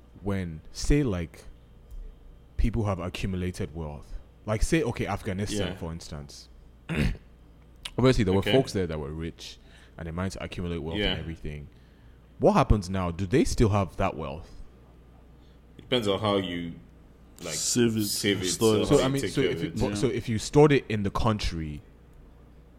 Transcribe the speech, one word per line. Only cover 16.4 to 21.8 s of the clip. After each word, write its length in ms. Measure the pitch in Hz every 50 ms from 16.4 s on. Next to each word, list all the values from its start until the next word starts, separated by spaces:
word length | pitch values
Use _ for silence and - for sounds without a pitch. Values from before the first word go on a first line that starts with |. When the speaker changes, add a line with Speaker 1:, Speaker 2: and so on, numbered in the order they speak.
| 95 87 87 87 85 85 - - - - - - - - - - - - - - 82
Speaker 2:
like, 100 | 82 78
Speaker 3:
Save 420 | - - - - 123 120 117 110
it, 80 | 110 107
Speaker 2:
save 380 | 101 - - - 104 98 90
it, 40 | 92
Speaker 3:
store 300 | 90 82 - 117 110 110 104
it. 80 | 92
Speaker 2:
so 100 | - 151
Speaker 1:
So, 20 | 135
Speaker 2:
how 60 | 123
Speaker 1:
I 20 |
Speaker 2:
you 60 | 135 135
Speaker 1:
mean, 80 | 139
Speaker 2:
take 80 | 139 92
Speaker 1:
so 100 | - 143
Speaker 2:
care 80 | 135 -
Speaker 1:
if 60 | - -
Speaker 2:
of 60 | -
Speaker 1:
it, 20 | -
Speaker 2:
it. 120 | - 113
Speaker 1:
but, 80 | 107 104
Speaker 3:
Yeah. 40 | 101
Speaker 1:
so 120 | 104 139 120
if 200 | - 120 - -
you 100 | 113 104
stored 340 | - - - 147 151 151
it 120 | 143 131 - -
in 140 | 110 104
the 80 | 101 98
country, 720 | - - - 117 107 101 - - 90 82 80 76 73 71